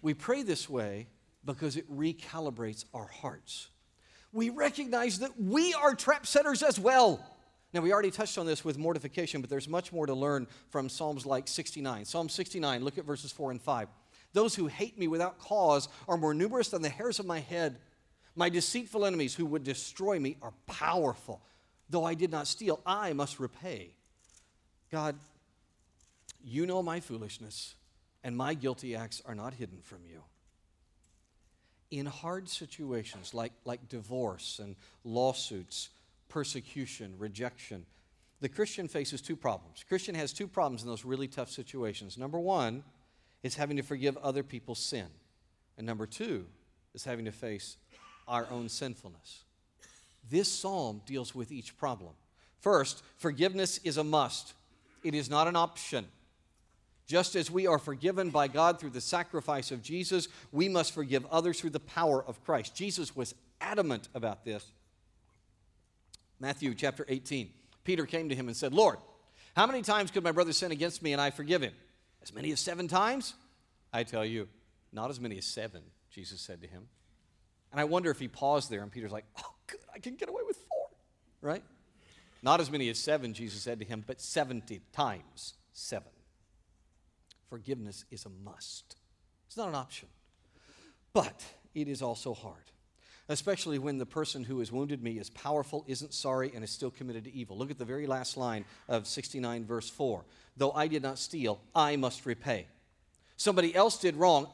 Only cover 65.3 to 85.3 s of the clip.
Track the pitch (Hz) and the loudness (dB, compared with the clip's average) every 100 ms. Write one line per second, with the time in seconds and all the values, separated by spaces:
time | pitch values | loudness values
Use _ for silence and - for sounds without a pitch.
65.3 | _ _ _ _ _ _ _ _ - _ | _ _ _ _ _ _ _ _ -20 _
66.3 | - 131 139 143 107 139 131 143 131 - | -8 -6 -2 -2 0 0 0 -4 -4 -2
67.3 | 139 98 - _ _ - 175 139 165 156 | -4 -4 -12 _ _ 0 0 2 0 -2
68.3 | 131 123 117 139 151 175 107 - - _ | -2 -4 -2 2 6 6 6 -6 -20 _
69.3 | - - - 226 262 214 208 190 202 170 | -20 -2 4 4 4 2 2 2 2 2
70.3 | 160 165 147 180 151 170 - 160 143 143 | 4 4 2 0 0 -2 -2 0 2 2
71.3 | - 147 175 120 - - _ _ _ - | 0 2 2 2 -6 -20 _ _ _ -16
72.3 | 104 156 143 185 175 175 185 214 269 - | -6 -2 -2 -2 -2 2 4 6 2 -4
73.3 | - - _ _ _ _ 117 113 117 110 | -10 -20 _ _ _ _ -4 -2 0 0
74.3 | 113 101 - _ _ _ 107 117 127 120 | -2 -6 -12 _ _ _ -6 -6 -4 -6
75.3 | 95 - - 107 90 85 _ _ - 87 | -6 -6 -6 -8 -10 -20 _ _ -16 -12
76.3 | 95 - 87 85 90 113 _ _ _ _ | -12 -12 -14 -14 -18 -20 _ _ _ _
77.3 | _ _ _ _ 143 151 175 170 135 127 | _ _ _ _ -2 2 4 2 0 -2
78.3 | - 139 147 127 104 104 113 107 107 - | 0 4 4 2 -6 -6 -8 -8 -10 -12
79.3 | - - - - - - - 247 262 427 | -14 -14 -16 -16 -16 -16 -14 -10 -8 -6
80.3 | 494 453 - - 640 - _ _ _ _ | -4 -4 -6 -4 -6 -6 _ _ _ _
81.3 | _ 147 175 - - _ _ - - - | _ -4 -4 -6 -20 _ _ -20 -20 -20
82.3 | - 131 170 139 143 120 113 147 151 123 | -2 6 6 6 0 0 0 2 2 0
83.3 | 107 113 101 123 117 104 110 107 127 - | -6 -8 -6 -6 -6 -6 -8 -8 -10 -4
84.3 | 151 135 120 - 101 - - 135 92 - | 0 0 -2 -8 -12 -8 -2 -2 -2 -10